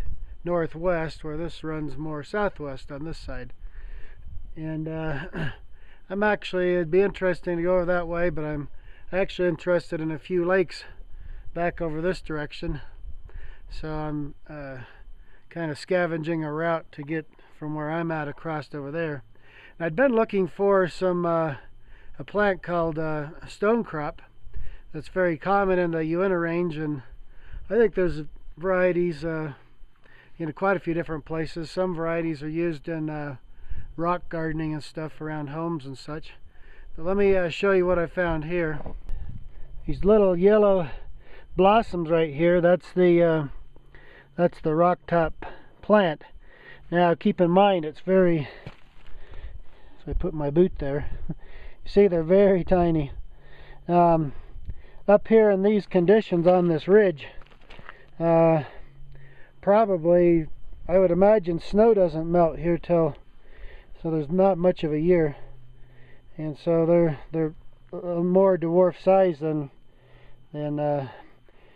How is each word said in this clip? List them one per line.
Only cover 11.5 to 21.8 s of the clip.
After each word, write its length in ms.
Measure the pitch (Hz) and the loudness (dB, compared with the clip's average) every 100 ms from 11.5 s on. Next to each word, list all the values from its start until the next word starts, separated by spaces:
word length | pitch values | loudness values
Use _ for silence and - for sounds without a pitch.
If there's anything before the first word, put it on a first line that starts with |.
back 280 | 170 175 - | -2 -4 -2
over 180 | 165 151 | -6 -2
this 220 | 175 170 | -2 -4
direction. 580 | - 156 147 - 170 143 - - - - - - - - - | -6 -6 -6 -8 -6 -6 -8 -12 -10 -10 -10 -10 -10 -12 -12
So 140 | - 156 | -10 -8
I'm, 460 | 156 156 151 143 - - | -6 -6 -6 -8 -10 -16
uh, 300 | 151 139 131 113 - - - - - - | -14 -12 -14 -16 -18 -16 -16 -16 -18 -14
kinda 260 | 170 160 143 | -8 -6 -6
scavenging 680 | - 180 170 165 156 165 | -2 0 0 -2 -4 -4
a 80 | 151 | -4
route 400 | 151 165 165 - | -4 -2 -2 -6
to 120 | - | -14
get 220 | 143 160 156 - - - | -8 -8 -8 -20 -20 -14
from 160 | 151 | -8
where 160 | 151 151 | -6 -4
I'm 220 | 170 165 | -4 -4
at 160 | 160 147 | -4 -6
across 480 | 143 165 156 - 147 | -8 -8 -8 -8 -10
over 160 | 139 | -8
there. 320 | 165 160 139 - - - - - - | -6 -6 -8 -12 -20 -20 -20 -20 -8
And 60 | 165 | -4
I'd 100 | 160 | 2
been 180 | 277 | 2
looking 320 | 226 220 196 175 | 4 2 0 -2
for 440 | - 202 196 175 | 0 4 4 2
some, 360 | - 185 175 175 | 0 0 0 0
uh, 300 | 165 160 135 - - | 0 0 -4 -12 -18